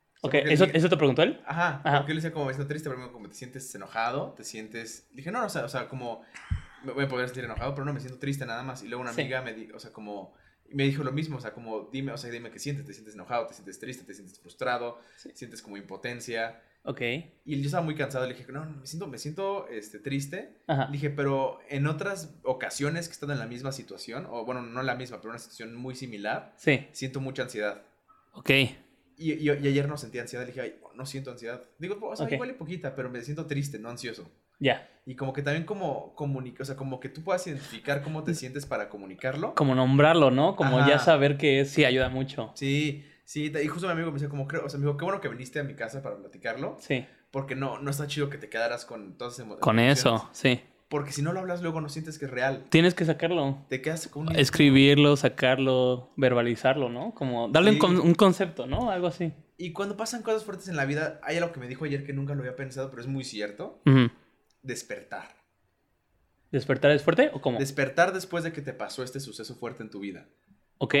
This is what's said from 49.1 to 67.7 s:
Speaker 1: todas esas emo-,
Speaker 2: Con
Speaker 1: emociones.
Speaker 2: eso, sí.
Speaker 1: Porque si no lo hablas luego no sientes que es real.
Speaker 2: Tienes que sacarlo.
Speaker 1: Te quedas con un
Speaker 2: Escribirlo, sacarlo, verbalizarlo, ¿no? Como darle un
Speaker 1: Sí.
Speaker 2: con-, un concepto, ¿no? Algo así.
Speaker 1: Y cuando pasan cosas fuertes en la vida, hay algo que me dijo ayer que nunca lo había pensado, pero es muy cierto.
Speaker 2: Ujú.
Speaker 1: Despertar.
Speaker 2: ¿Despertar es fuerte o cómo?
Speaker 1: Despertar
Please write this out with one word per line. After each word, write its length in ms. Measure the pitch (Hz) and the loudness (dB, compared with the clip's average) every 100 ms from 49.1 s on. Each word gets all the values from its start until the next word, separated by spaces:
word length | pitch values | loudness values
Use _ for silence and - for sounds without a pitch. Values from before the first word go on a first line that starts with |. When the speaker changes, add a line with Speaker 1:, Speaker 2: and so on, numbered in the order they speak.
| - | -10
Speaker 1:
todas 180 | 120 | -10
esas 120 | 120 113 | -10 -14
emo-, 120 | 101 | 0
Speaker 2:
Con 180 | 123 113 | 4 6
Speaker 1:
emociones. 200 | 123 139 131 113 | 6 6 4 2
Speaker 2:
eso, 60 | - | -2
sí. 280 | - 135 120 - _ - | 0 2 2 -2 _ -6
Speaker 1:
Porque 220 | 147 139 | -4 -4
si 100 | 139 | -4
no 100 | 151 | -2
lo 80 | 185 | -2
hablas 200 | 185 175 | -4 -4
luego 180 | 170 160 | -4 -4
no 80 | 147 | -6
sientes 300 | 156 156 156 | -8 -10 -10
que 80 | 131 | -8
es 40 | |
real. 360 | 123 131 131 - | -2 0 -2 2
Speaker 2:
Tienes 240 | 160 175 | 6 6
que 100 | 175 | 6
sacarlo. 540 | 165 156 165 175 139 139 - | 0 0 0 0 0 -2 -6
Speaker 1:
Te 120 | 127 | -6
quedas 240 | 156 160 - | -4 -6 -8
con 220 | 143 160 | -6 0
un 80 | 165 | 4
Speaker 2:
Escribirlo, 800 | 135 - 147 135 139 143 147 143 | 4 8 10 10 10 10 8 8
sacarlo, 960 | 135 - 131 131 131 127 127 127 - - | 4 4 4 4 4 4 4 2 -4 2
verbalizarlo, 720 | 131 120 117 113 131 147 123 | 4 4 2 2 2 4 0
¿no? 240 | 120 202 | -4 -8
Como 340 | - 135 120 117 | -4 -2 -2 2
darle 220 | 156 202 | 6 8
un 40 | 214 | 8
Speaker 1:
Sí. 40 | |
Speaker 2:
con-, 180 | 202 180 | 6 6
un 160 | 170 | 6
concepto, 520 | 170 196 180 185 - 123 | 8 8 6 0 -4 -4
¿no? 240 | 160 240 | -2 0
Algo 180 | 180 175 | 0 -2
así. 240 | 170 165 - _ - | -2 -4 -6 _ -10
Speaker 1:
Y 160 | 180 | -8
cuando 240 | 165 196 196 | -4 -4 -4
pasan 260 | 226 240 | -6 -4
cosas 220 | 214 220 | -2 -2
fuertes 240 | 214 190 185 | -2 -10 -6
en 80 | 156 | -2
la 80 | |
vida, 340 | 135 147 156 - | 0 0 -4 -6
hay 140 | 143 165 | -4 -2
algo 120 | 170 | -2
que 60 | 156 | -4
me 80 | 123 | -12
dijo 180 | 131 156 | -8 -4
ayer 180 | 139 | -4
que 80 | 143 | -4
nunca 220 | 139 139 | -6 -4
lo 60 | 143 | -4
había 120 | 123 | -6
pensado, 360 | 127 131 135 135 | -8 -8 -8 -10
pero 120 | 123 | -8
es 60 | 127 | -6
muy 160 | 135 | -6
cierto. 560 | 127 107 104 - 190 - - | -6 -6 -6 -6 -12 2 6
Speaker 2:
Ujú. 240 | 135 117 - _ _ _ _ | 8 6 0 _ _ _ _
Speaker 1:
Despertar. 680 | 131 113 - 101 - 95 - _ _ _ _ _ _ _ _ _ _ _ _ | -12 -10 -10 -12 -10 -12 -14 _ _ _ _ _ _ _ _ _ _ _ _
Speaker 2:
¿Despertar 400 | 139 - 135 147 | -2 0 4 6
es 100 | 147 | 6
fuerte 280 | 147 165 294 | 4 6 4
o 80 | 139 | 2
cómo? 180 | 139 117 | 0 0
Speaker 1:
Despertar 540 | 139 | 0